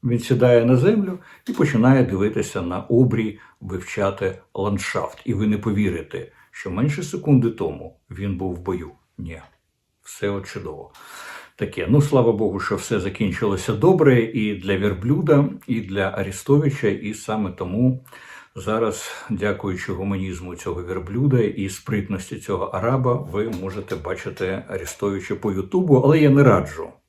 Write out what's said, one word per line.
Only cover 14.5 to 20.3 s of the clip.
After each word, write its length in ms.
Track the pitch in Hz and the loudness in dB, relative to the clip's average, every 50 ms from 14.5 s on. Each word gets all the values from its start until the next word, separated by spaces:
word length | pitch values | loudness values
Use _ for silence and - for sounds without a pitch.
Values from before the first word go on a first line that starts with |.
| 104 | -4
для 220 | 90 87 98 98 | -4 -2 -2 -2
верблюда, 680 | 92 95 104 95 87 95 120 147 180 165 143 151 143 143 - - - - | 0 0 -2 -2 -2 0 0 0 0 4 4 4 4 4 2 -2 -8 -6
і 140 | - 120 113 | -6 -6 -4
для 200 | 104 92 95 101 | -4 -6 -4 -2
Арестовича, 840 | 95 98 - - 98 98 98 - - - 139 147 147 143 139 - - | -2 -2 -2 -4 -6 -6 -6 -10 0 2 4 4 4 2 -2 0 0
і 260 | 104 98 - - 104 110 | 0 0 0 -4 -8 -10
саме 380 | - - - 107 110 104 90 | -10 -8 -6 -4 -4 -4 -4
тому 540 | 87 - 92 90 92 110 123 131 127 127 - - - - - - - - - _ _ | -6 -8 -8 -6 -2 0 2 2 0 -2 -8 -18 -20 -20 -20 -20 -20 -20 -20 _ _
зараз, 560 | - - - 110 113 117 107 98 - - - - - - - | -10 -6 -4 -2 0 0 -2 -4 -6 -10 -14 -14 -14 -8 -8
дякуючи 640 | 113 92 101 104 98 - - 101 92 90 - - 95 | -6 -4 -2 -2 -4 -2 -4 -6 -6 -6 -6 -8 -8
гуманізму 640 | 87 95 98 98 95 92 95 | -6 -4 -4 -4 -4 -4 -6